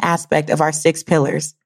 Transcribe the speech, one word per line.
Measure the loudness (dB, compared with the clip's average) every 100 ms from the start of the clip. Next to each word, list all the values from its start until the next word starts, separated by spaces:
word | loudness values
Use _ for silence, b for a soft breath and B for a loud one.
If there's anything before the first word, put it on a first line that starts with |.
aspect | -2 -2 0 -2 0
of | 0
our | 0
six | 2 0 0
pillars. | 0 2 2 -2 -6 -14